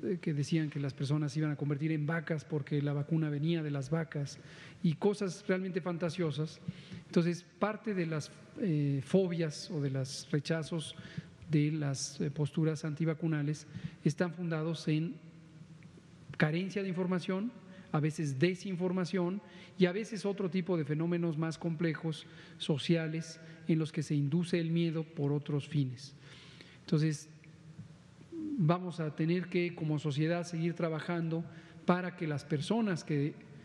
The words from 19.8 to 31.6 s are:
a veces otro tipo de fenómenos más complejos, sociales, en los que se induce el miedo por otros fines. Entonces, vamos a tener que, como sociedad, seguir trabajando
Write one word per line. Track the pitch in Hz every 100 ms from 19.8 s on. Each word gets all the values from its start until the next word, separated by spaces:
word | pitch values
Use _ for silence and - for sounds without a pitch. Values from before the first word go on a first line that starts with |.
| 180
a |
veces | 180 220 208 196
otro | 196 190
tipo | 185 175 175
de |
fenómenos | 143 151 170 175 170 151
más | 160 151
complejos, | 175 156 165 151 165 156 - - - -
sociales, | - 147 - 165 160 160 160 - - - -
en | 160
los | 156
que | -
se | 143 147
induce | 143 160 170 175
el | 165
miedo | 165 170 160
por | 156 - 143
otros | 147 143 147 -
fines. | 151 131 120 - - - - - - - -
Entonces, | - 156 156 151 - - - - - - - - - - - 330 311 285
vamos | 156 175 180 165
a | 156 147
tener | 160 180 175
que, | 180 175 175
como | 156 151
sociedad, | 156 139 156 175
seguir | 170 165 165
trabajando | 165 170 156 151 170 165 165 165 -